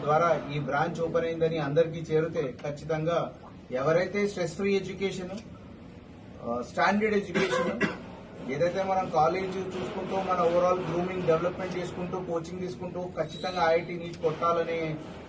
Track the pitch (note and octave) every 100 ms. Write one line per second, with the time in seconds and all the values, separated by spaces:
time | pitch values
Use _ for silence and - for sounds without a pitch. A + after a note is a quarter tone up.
0 | C#3+ D#3 E3+ D3 C3+ D3 C3 C#3+ E3+ D#3+
1 | E3 E3 E3 E3 D#3+ D#3+ C#3+ D3+ D#3+ E3
2 | D#3+ D#3 E3 E3 C3+ - D3+ C#3+ D#3 D#3
3 | D#3+ E3 B2+ - - - - B2+ D3 E3+
4 | F#3 G3+ G3+ F#3+ E3 - G3+ G3 E3 -
5 | G3 F#3+ F3+ G3+ - - - - - -
6 | - - - - A#2 A#2+ A#2+ - F3 G#3
7 | G#3+ G3+ F#3 F3 F#3+ - F3 - - -
8 | - - - - - E3 F3 F#3 F#3+ F#3+
9 | F3+ D#3+ D#3 F#3 F#3+ F#3+ F#3 F#3 - F#3
10 | F#3 F#3+ F#3 F3+ E3+ F3 F3+ F3+ D#3 E3+
11 | F#3 F#3 D#3+ D#3+ F3+ F3+ F#3 F3+ E3+ -
12 | F3+ F#3 F3+ E3+ E3 F#3 F3+ - F3+ F3+
13 | F3+ - D#3 - F#3 F3+ E3 E3 - E3+
14 | E3+ - D#3+ D3+ E3+ E3+ E3 E3 D#3+ D#3
15 | - -